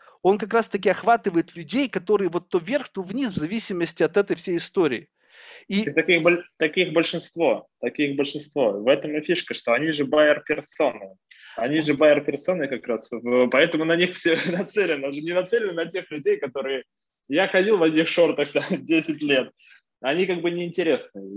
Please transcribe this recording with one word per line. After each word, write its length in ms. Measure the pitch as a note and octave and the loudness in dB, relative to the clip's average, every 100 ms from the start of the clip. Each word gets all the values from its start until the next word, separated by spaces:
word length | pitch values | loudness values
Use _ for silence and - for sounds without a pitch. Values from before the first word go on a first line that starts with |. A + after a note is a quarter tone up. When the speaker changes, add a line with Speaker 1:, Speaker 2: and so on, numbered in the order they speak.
| _ _ | _ _
Speaker 1:
он 140 | F3+ G3+ | 2 2
как 140 | G3+ | 0
раз-таки 360 | A3+ A3 G3+ F#3+ | 0 0 0 0
охватывает 680 | F3+ G#3+ A#3 G3+ E3+ E3 E3+ | 2 2 2 2 0 -2 -6
людей, 320 | C#3+ A#3+ C4+ | -6 -2 -2
которые 400 | F#3 F3 G3+ F#3 | -4 0 2 2
вот 200 | F3 - | -2 -2
то 100 | F3+ | -2
вверх, 300 | E3 C#4 - | -2 -4 -4
то 120 | G3 | -10
вниз, 300 | F3+ A#3+ B3+ | -8 -4 -4
в 40 | E3 | -2
зависимости 680 | D#3 A3 - F3+ E3 - | -4 -4 -4 -4 -4 0
от 140 | D#3+ G3+ | 2 2
этой 180 | G3+ D#3+ | 0 -2
всей 220 | G3 E3+ | -4 -4
истории. 500 | - G3+ D3+ A2+ - _ _ - - - - | -2 0 2 0 -8 _ _ -20 -20 -20 -4
И 180 | G3+ G3+ | -2 0
Speaker 2:
И 60 | |
таких 300 | - D#3+ E3+ | 0 2 2
боль-, 220 | E3+ F3 - - | 2 0 -2 -4
таких 360 | D#3 F#3 D#3+ | -2 0 0
большинство, 760 | D#3+ E3 E3+ - E3 D3 G2+ - _ | 0 0 -4 -8 0 0 0 -4 _
таких 340 | D3+ - C#3+ C#3 | -6 -2 -2 -2
большинство. 540 | C#3 D3 - C#3+ A2+ | -4 -6 -8 -2 0
В 140 | G2 A#2 | 0 2
этом 280 | D3 D3+ D3+ | 0 0 -6
и 60 | |
фишка, 320 | D3+ E3 - | -2 -4 -4
что 200 | A#2+ B2 | -6 -2
они 180 | A#2 D#3+ | 0 0
же 140 | D3 C3 | -2 0
байер-персоны. 1120 | D3+ D3+ D3 - C#3+ - - C#3+ G#2+ F#2+ F#2+ _ - - - | 4 4 2 -2 -6 -6 -2 -2 -2 -12 -20 _ -20 -14 -6
Они 240 | B2+ D#3 | -2 0
же 120 | D3+ | 0
байер-персоны 760 | C#3 D3+ C#3+ D3 C#3+ - F#3 C#3 | 4 6 6 2 -2 -2 -2 -2
как 180 | A#2+ - | -4 -4
раз, 200 | A2 - | -6 -6
в-, 360 | A#2 A#2+ B2 B2+ | -8 0 2 4
поэтому 360 | C3 E3+ D#3 D#3+ | 4 2 2 0
на 100 | E3+ | 0
них 200 | F3+ - | 0 0
все 200 | E3+ D#3+ | 0 0
<laughs> 160 | D3+ | 0
нацелены. 540 | F3 F#3+ G#3 F3+ C#3+ C#3 | -4 -4 -2 -2 -2 -6
Они 160 | C#3+ | -6
не 120 | E3 | -4
нацелены 400 | F3+ F3+ A#3 G3+ | -2 0 -2 -2
на 120 | E3 E3+ | -4 -6
тех 240 | F#3 - | -8 -8
людей, 260 | D3+ F#3 G3+ | -4 -2 -2
которые: 460 | C3+ C3+ C3 C3+ - _ _ _ - | -2 -6 -4 -6 -8 _ _ _ -4
«Я 200 | D3 F#3+ | 0 2
ходил 300 | F#3 G3 G3+ | 2 4 4
в 60 | |
одних 240 | D#3+ D#3 D#3+ | 4 4 2
шортах, 440 | - D#3+ D3 D3 | 4 2 2 -2
там, 120 | C#3+ | -2
<laughs> 220 | C#3+ D#3+ B2+ | -2 -4 0
десять 360 | D#3+ D#3+ D3+ | 0 0 -4
лет». 300 | D3 C3 A#2 _ _ _ _ _ | 0 0 0 _ _ _ _ _
Они 240 | C3 E3 F#3 | -2 0 0
как 160 | F3 | -2
бы 80 | E3+ | -2
неинтересны. 720 | F3 F3 F3 E3 B2+ - G2+ F#2+ | -4 -4 -2 0 0 -2 -16 -14